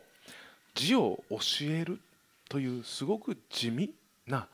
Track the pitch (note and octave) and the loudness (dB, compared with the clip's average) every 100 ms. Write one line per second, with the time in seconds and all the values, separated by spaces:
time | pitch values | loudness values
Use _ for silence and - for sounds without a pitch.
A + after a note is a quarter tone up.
0 | - - - - - - _ - D3 B3+ | -6 -20 -20 -20 -20 -20 _ -2 4 6
1 | A#2+ - - G#2 - - D3 D#3+ E3 F#3+ | 6 2 -4 -2 0 0 0 0 -2 -6
2 | _ _ _ _ - C#3 B2+ B2 A2+ - | _ _ _ _ -6 -2 0 -2 -6 -4
3 | C#3 G#3+ A#3 F#3+ - - A#2 A#2+ G#3+ - | 0 0 -2 -6 -6 -2 0 0 -2 -4
4 | _ _ - C3 - | _ _ -4 -4 -4